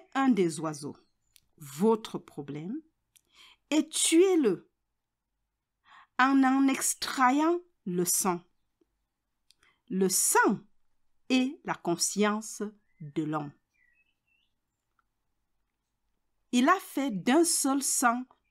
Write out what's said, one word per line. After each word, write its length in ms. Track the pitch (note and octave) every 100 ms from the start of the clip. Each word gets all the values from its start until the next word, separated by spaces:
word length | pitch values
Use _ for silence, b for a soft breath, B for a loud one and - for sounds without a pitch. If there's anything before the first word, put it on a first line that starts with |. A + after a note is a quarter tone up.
| -
un 160 | C4 C4+
des 320 | G3 E3+ D3
oiseaux, 380 | D#3 C#3+ C#3+ - _ _ _ _ _ _
votre 640 | C#3+ C#3 G#3+ A3 A3 -
problème, 600 | - - C#3+ C#3+ E3+ D4+ - _ _ _ b b b b _
et 180 | D4+ -
tuez-le 800 | - - E4 F#4+ F4 A#3+ E3+ _ _ _ _ _ _ _ _ _ _ _ _ b b b -
en 260 | B3+ C4+
en 240 | C4 C4+ C4+
extrayant 920 | C4+ - - - - B3 C#4+ D#4 F4 - _ G3+
le 180 | F3
sang. 380 | F3+ - G3 F3 - _ _ _ _ _ _ _ _ _ _ _ _ _ _
Le 220 | F#3+ F#3+
sang 500 | - - A#4+ G#4 G3 - _ _ _ _ _ _
est 280 | B3+ B3+ D#4+
la 100 | -
conscience 880 | D#3+ - E3+ - G3 G#3 G#3+ A3 - G#3 G#3 _ _
de 220 | D3 D#3+
l'homme. 300 | D3+ D#3 D3 - _ _ _ _ _ _ _ _ _ _ _ _ _ _ _ _ _ _ _ _ _ _ _ _ _ _ _ _ _
Il 160 | B3 C#4
a 100 | F#4
fait 300 | - - C4+
d'un 340 | G3 F3 D4
seul 380 | E4 - C4+ C4+
sang 420 | - - A#3+ B3 B3+ _ _